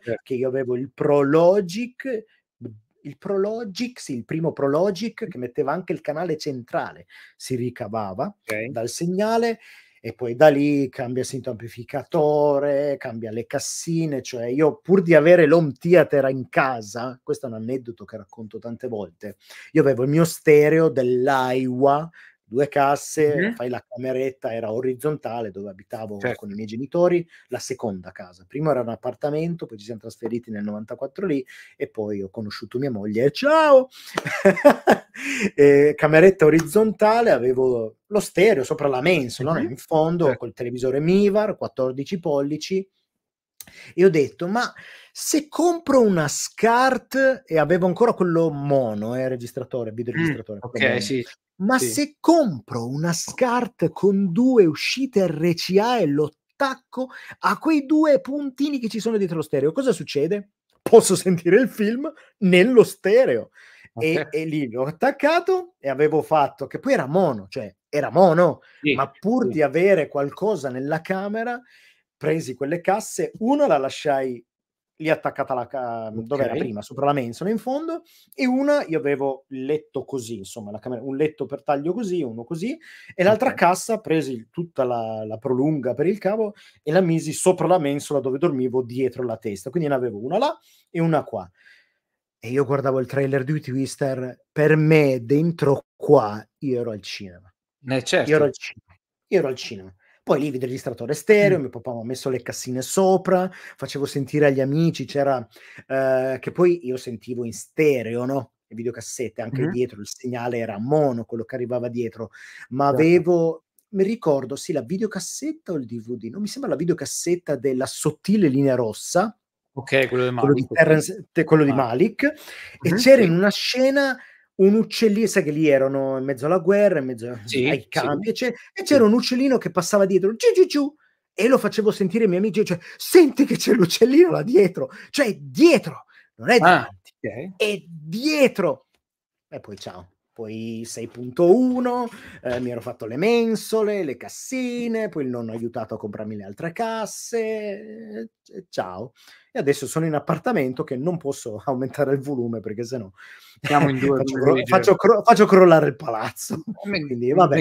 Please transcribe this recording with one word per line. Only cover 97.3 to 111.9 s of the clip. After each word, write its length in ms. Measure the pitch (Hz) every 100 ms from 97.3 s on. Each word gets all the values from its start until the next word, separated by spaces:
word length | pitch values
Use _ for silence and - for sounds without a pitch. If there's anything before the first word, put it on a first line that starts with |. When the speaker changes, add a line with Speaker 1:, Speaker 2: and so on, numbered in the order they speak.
| 87 _ _ _ _ 123
Speaker 1:
Eh, 140 | 131 113 180
Speaker 2:
Io 120 | 135 156
ero 80 |
Speaker 1:
certo. 0 |
Speaker 2:
al 80 | 143
cinema, 460 | - - - _ _ _ _ -
io 100 | 190
ero 100 | 135
al 80 | 127
cinema. 380 | - 101 95 _ _ _
Poi 180 | - 151
lì 100 | 147
videoregistratore 640 | 127 123 131 135 117 117
stereo, 440 | 147 - 208 202 160
Speaker 1:
Mh. 20 |
Speaker 2:
mio 80 | 127
papà 220 | 120 127
m'ha 100 | 117
messo 240 | 113 131 139
le 120 | 127
cassine 400 | - - 127 127
sopra, 680 | 127 - 190 185 185 185 185 - - -
facevo 280 | 139 139 139
sentire 400 | 143 131 147 147
agli 140 | 135
amici, 440 | 135 151 165 -
c'era, 420 | 127 143 139 127 117 - - - -
ehm, 520 | 135 131 131 131 127
che 100 | 147
poi 320 | 170 175 175 127
io 100 | 127
sentivo 480 | - 113 - 120
in 80 | 117
stereo, 720 | 110 - - 151 131 110 120
no, 280 | 123 139 123 _ _
le 80 | 113
videocassette, 640 | 120 117 - - 110 -
anche 240 | 113 131 151
Speaker 1:
Mh-mh. 20 |
Speaker 2:
dietro 320 | 123 123 104
il 80 | 104
segnale 500 | - 127 120 120 120
era 200 | 113 101
mono, 460 | 123 151 143 117
quello 200 | 110 117
che 100 | 110
arrivava 340 | 127 120 123
dietro, 420 | 120